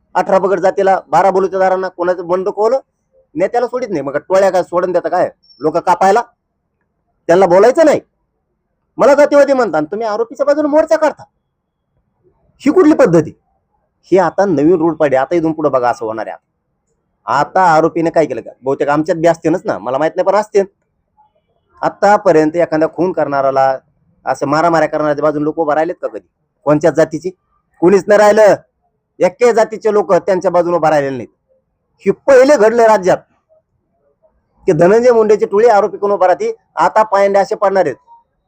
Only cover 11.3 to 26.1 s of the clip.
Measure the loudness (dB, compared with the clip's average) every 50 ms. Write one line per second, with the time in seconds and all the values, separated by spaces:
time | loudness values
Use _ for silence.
11.3 | _ _ _ _ _ _ _ _ _ _ _ _ _ _ _ _ _ _ _ _
12.3 | _ _ _ _ _ _ -4 0 2 4 4 4 4 4 2 4 2 2 0 -2
13.3 | -8 _ _ _ _ _ _ _ _ _ _ _ _ _ _ _ 0 0 0 0
14.3 | 0 -2 -2 0 0 0 2 2 2 2 0 -2 -2 -2 -2 0 0 0 -2 -2
15.3 | -2 -2 -2 -2 -4 -4 -2 -2 -2 0 0 -2 -2 -4 -6 -8 -8 -8 -10 -12
16.3 | -14 -16 _ _ _ _ _ _ _ _ _ _ _ _ _ _ _ _ _ -2
17.3 | -2 -2 -2 -2 0 0 2 2 4 2 2 0 -2 -4 -4 -2 0 -2 -2 -2
18.3 | -4 -10 -12 -14 -20 _ -8 -6 -6 -4 -2 -2 -2 -2 -2 -4 -4 0 0 0
19.3 | 0 0 -2 -4 -4 -2 -4 -6 -8 -6 -6 -6 -4 -4 -4 -4 -4 -2 -2 0
20.3 | 0 -2 -2 -2 -2 -2 -2 -2 _ _ _ _ _ _ _ _ _ _ _ _
21.3 | _ _ _ _ _ _ _ _ _ _ -8 -8 -4 _ 0 2 2 2 2 2
22.3 | 2 2 2 0 0 -2 -2 -2 -2 -2 -2 -2 -2 -4 -4 -4 -2 -4 -4 -2
23.3 | -2 -2 -2 0 0 2 0 0 0 -4 -8 _ _ _ _ _ _ _ -8 -6
24.3 | -6 -4 -4 -2 0 0 0 0 0 0 -2 -4 -4 -4 -4 -4 -2 -2 -2 -2
25.3 | -2 -2 -4 -4 -4 -4 -4 -2 -2 -2 -4 -4 -6 -8 -12 -12